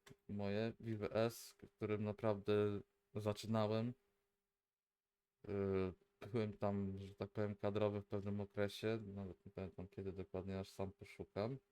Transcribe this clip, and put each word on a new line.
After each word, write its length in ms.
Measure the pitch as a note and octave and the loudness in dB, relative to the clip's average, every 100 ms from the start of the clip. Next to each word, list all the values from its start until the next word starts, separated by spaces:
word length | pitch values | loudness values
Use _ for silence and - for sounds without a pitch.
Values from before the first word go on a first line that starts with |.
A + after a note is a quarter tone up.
| - - - | -14 -20 -8
moje, 440 | G2+ G2+ G2+ A2+ A#2 | -4 0 0 0 -2
Vive 320 | A2+ A2 G2+ | -6 -2 0
S, 460 | G#2+ A#2 - - - - _ | 2 2 0 -12 -18 -20 _
którym 280 | G#2+ G#2+ | -2 0
naprawdę 500 | G#2+ G2+ A2+ G2+ G2 G#2 G#2 G2+ - _ _ G#2+ | 0 2 2 2 4 6 6 2 -6 _ _ -2
zaczynałem. 800 | G#2 G#2 G#2+ A2+ G#2+ A2 A#2+ B2+ _ _ _ _ _ _ _ _ _ _ _ _ _ _ G2+ | 0 0 2 4 4 4 0 -4 _ _ _ _ _ _ _ _ _ _ _ _ _ _ -4
Y, 800 | G2+ G2 F#2+ F#2 F2+ _ _ G2+ | 0 2 2 0 -2 _ _ -4
byłem 220 | A2+ G#2+ G2+ | 0 0 0
tam, 420 | G#2 G2+ G2 F#2+ | 0 2 0 -4
że 160 | G2 G2+ | -8 -6
tak 140 | G2 | -4
powiem, 260 | - G#2 G#2 | -2 -2 0
kadrowy 460 | G#2 G#2 G#2 G#2 | 0 4 4 2
w 40 | G2 | -2
pewnym 360 | G#2 G2+ G#2 | -2 -2 -2
okresie, 580 | G2 - G2+ - A2 A2+ | -2 0 0 0 0 0
nawet 440 | G2+ G2 G2 E2+ - | -4 -6 -8 -10 -12
nie 60 | |
pamiętam 360 | - F#2+ - F#2 | -8 -8 -8 -10
kiedy 240 | - F#2+ | -6 -6
dokładnie, 480 | F2+ F#2 F#2 F#2+ F#2+ | -6 -6 -4 -2 -4
aż 100 | F#2+ | -4
sam 220 | - F#2+ | -4 -6
poszukam. 680 | - - - F2 F#2+ A2 C3+ - | -6 -16 -12 -6 -2 -2 -2 -10